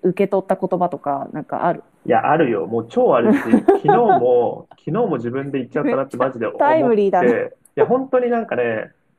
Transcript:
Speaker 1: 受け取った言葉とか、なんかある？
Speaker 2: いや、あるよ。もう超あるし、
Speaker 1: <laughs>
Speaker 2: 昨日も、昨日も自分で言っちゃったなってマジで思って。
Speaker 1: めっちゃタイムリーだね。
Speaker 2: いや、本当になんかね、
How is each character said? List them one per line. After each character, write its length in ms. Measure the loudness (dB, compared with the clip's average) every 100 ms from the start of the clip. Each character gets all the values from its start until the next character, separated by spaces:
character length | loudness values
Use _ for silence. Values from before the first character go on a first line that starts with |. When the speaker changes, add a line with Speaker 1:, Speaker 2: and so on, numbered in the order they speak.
Speaker 1:
受 220 | -2 0
け 20 | 0
取 160 | 0
っ 40 | -2
た 100 | -4
言 240 | -2 -2
葉 80 | -2
と 100 | -4
か、 300 | -6 -6 -8
な 100 | -12
ん 20 |
か 200 | -8 -4
あ 80 | -2
る？ 120 | -4 -10 _ -2
Speaker 2:
い 20 |
や、 200 | 0 2
あ 80 | 2
る 140 | 2
よ。 160 | -2 -4
も 140 | -6
う 60 | -4
超 260 | 0 2
あ 60 | 4
る 120 | 4
し、 40 | 2
Speaker 1:
<laughs> 280 | 2 0 2
Speaker 2:
昨 120 | 2
日 100 | 2
も、 760 | 2 4 2 4 2 0 -4 -14
昨 140 | -14
日 60 | -6
も 240 | -2 -2 -4
自 140 | -4
分 220 | -6 -4
で 60 | -6
言 100 | -4
っ 20 |
ち 80 | -4
ゃ 40 |
っ 20 |
た 100 | -2
な 100 | -2
っ 40 | -2
て 80 | -2
マ 160 | -2
ジ 80 | -2
で 60 | -4
思 100 | 0
っ 20 |
て。 60 |
Speaker 1:
め 60 | 2
っ 20 |
ち 20 |
ゃ 20 | 2
タ 20 |
イ 40 |
ム 140 | 2 2
リ 120 | 2
ー 20 |
だ 100 | 2
ね。 300 | 2 0 -4 -10 _ -2
Speaker 2:
い 40 |
や、 60 | 0
本 220 | 0 0
当 100 | 0
に 120 | 0
な 100 | -2
ん 60 | -2
か 100 | -2
ね、 340 | -2 -2 -8 _ _